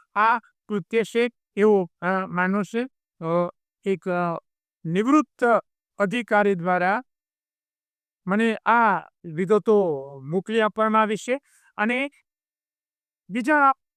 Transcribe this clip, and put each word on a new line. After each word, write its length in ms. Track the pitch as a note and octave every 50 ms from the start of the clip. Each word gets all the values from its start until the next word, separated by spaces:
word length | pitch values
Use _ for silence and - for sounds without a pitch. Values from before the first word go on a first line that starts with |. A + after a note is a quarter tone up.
| _ _ -
આ 240 | G3+ A3 A3+ A#3+ A3+
કૃત્ય 640 | - _ _ _ _ - G#3 G3+ E3+ - A3 A3+
છે, 280 | G3 - - A#3 A#3+ A#3+ - _ _ _ _
એવું, 340 | G3 G#3 G#3+ G#3 G3 F3 - _ _
અ, 260 | F3 F3+ F#3+ F#3 F#3+
માનવું 380 | E3+ E3+ F3+ F3+ F#3 G3 G#3 F#3
છે. 200 | - A3+ A#3 B3+ - _ _ _ _ _ - E3
અ, 260 | E3 E3+ F3 F3 F3 - _ _ _ _ _ -
એક, 240 | G3 G3 E3 - F#3
અ, 300 | F3 F3 F3 E3+ E3 - - _ _ _ _ _ _ _ -
નિવૃત્ત 600 | D#3+ E3+ G3 A3 C4 D4 D4+ B3+ - _ - B3 A#3 A3 F#3 - _ _ _ _ _ _ -
અધિકારી 560 | G3+ F#3 A#3 B3 G#3 - G#3+ G#3 G#3 G3+ G3
દ્વારા 480 | E3+ E3 F#3 F3+ F3+ F3 F#3 G#3 B3+ - _ _ _ _ _ _ _ _ _ _ _ _ _ _ _ _ _ _ _ _ _ _ _ -
મને 300 | F3+ G3 G#3+ A3+ A3+ G#3+ - -
આ 340 | G3+ A3+ A#3 A3+ G#3 F#3 D#3+ - - _ _ -
વિગતો 520 | E3+ D3+ E3 F#3+ E3+ G#3+ G3+ - A3+ G#3+ G3+ F#3+ E3 D3 C3+ C3+ C#3 C#3 C3+ C3
મોકલી 360 | C#3+ E3 F#3+ - G#3+ A3 A3+
આપવામાં 420 | G#3+ G#3 - A3 A3 A3 G#3+ A3
આવી 140 | G#3+ G#3 A3
છે 240 | - - A#3+ B3+ C#4+ - _ _ _ _ _ _
અને 340 | - G#3+ A3+ B3 B3+ C#4 C#4+ - _ _ _ _ _ _ _ _ _ _ _ _ _ _ _ _ _ _ _ _ _ _ -
બીજા 420 | F3+ B3+ A3 D4+ D4+ D4 C#4 C4+ C4+ - _ _ _